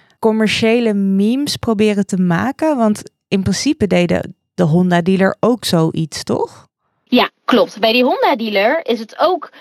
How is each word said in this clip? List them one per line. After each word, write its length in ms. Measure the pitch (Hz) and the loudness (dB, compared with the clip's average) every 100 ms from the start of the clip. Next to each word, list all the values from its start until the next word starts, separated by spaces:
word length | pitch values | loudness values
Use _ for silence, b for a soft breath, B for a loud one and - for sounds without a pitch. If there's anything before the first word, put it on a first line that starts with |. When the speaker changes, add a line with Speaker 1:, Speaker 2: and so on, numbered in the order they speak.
| b b | b b
Speaker 1:
commerciële 760 | 226 220 214 - 226 233 233 | 0 2 0 0 0 2 0
memes 640 | 202 196 196 202 254 294 - | 0 0 2 2 0 -4 -4
proberen 480 | - 214 214 202 196 | -4 0 0 0 -2
te 120 | 185 | 0
maken? 600 | 180 170 220 285 311 285 | 0 0 -2 -2 -2 0
Want 340 | 220 202 - _ _ | 0 -2 -8 _ _
in 140 | 202 | -2
principe 460 | 190 190 269 302 202 | -2 -2 -2 -2 0
deden 480 | 180 175 180 - - _ | 0 0 -2 -6 -14 _
de 100 | - | -2
Honda-dealer 720 | 170 165 180 175 170 190 190 - | 2 2 2 2 2 2 0 0
ook 260 | 208 247 - | 0 0 0
zoiets, 580 | 170 160 - 160 - | 0 0 -2 -6 -8
toch? 440 | - - - - _ _ _ _ | -6 -4 -6 -10 _ _ _ _
Speaker 2:
Ja, 260 | _ 247 190 - - | _ 0 0 -4 0
klopt. 340 | 240 - - | 2 0 0
Bij 120 | 220 | 0
die 100 | 233 | 2
Honda-dealer 840 | 254 392 453 254 220 202 208 320 - | 0 0 0 -2 -2 0 0 0 -2
is 140 | 233 | -6
het 200 | 220 - | -6 -2
ook, 320 | 320 359 - B | 0 0 -6 B